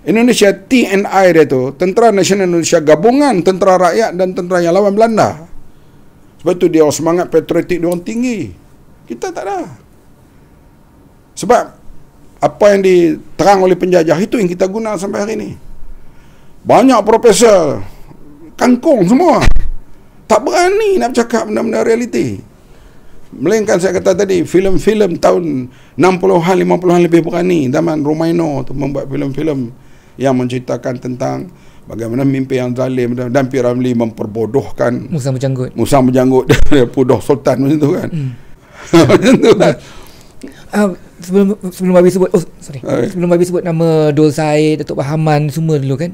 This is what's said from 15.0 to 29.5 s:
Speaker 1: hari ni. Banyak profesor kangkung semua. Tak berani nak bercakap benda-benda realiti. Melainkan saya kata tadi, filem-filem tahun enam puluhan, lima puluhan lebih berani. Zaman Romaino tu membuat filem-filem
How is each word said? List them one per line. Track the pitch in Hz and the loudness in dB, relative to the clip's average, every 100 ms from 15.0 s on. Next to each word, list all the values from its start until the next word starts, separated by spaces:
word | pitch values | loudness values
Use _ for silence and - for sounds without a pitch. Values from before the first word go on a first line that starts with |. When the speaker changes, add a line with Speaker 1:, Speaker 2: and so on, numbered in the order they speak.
| 202 208 | -6 -6
Speaker 1:
hari | 208 | -6
ni. | 214 196 - - - - - - - - - - - | -8 -10 -14 -16 -12 -12 -12 -16 -20 -20 -20 -20 -8
Banyak | - 151 262 240 | 2 4 6 4
profesor | 190 220 233 180 226 196 156 117 98 - - - - - - | 2 2 4 4 6 4 2 -4 -10 -14 -20 -20 -20 -20 -20
kangkung | - 247 240 330 254 | -2 0 2 2 2
semua. | 175 254 349 220 127 - - - - - - - | 2 4 4 4 8 8 6 -2 -10 -20 -20 -20
Tak | - 214 | -2 0
berani | 269 359 359 403 427 381 | 2 0 2 2 0 0
nak | 240 | 0
bercakap | 247 233 226 220 | -2 -2 -4 -4
benda-benda | 220 226 220 | -4 -2 -2
realiti. | 226 226 240 - 123 98 - - - - - - - - - | 0 -2 -2 -4 -4 -6 -14 -20 -20 -20 -20 -20 -20 -20 -18
Melainkan | - 143 220 202 196 | -6 -2 0 0 0
saya | 190 185 | 0 -2
kata | 185 | -2
tadi, | 185 196 185 147 | 0 0 -2 0
filem-filem | 170 190 190 - 220 202 156 | 0 2 2 2 0 0 0
tahun | 180 185 170 135 123 - - - | 0 0 -2 -6 -8 -16 -16 0
enam | 175 185 | 0 2
puluhan, | 190 185 170 | 0 2 2
lima | 185 180 175 | 0 0 0
puluhan | 175 175 | 2 2
lebih | 175 165 165 | 4 2 0
berani. | 170 175 175 127 | -2 0 0 0
Zaman | 151 165 151 143 | -2 -2 -2 -2
Romaino | 156 165 170 160 135 | -2 -2 -2 -2 -4
tu | 123 139 | -6 -6
membuat | - 139 135 | -4 -6 -6
filem-filem | 139 139 135 156 | -6 -6 -4 -4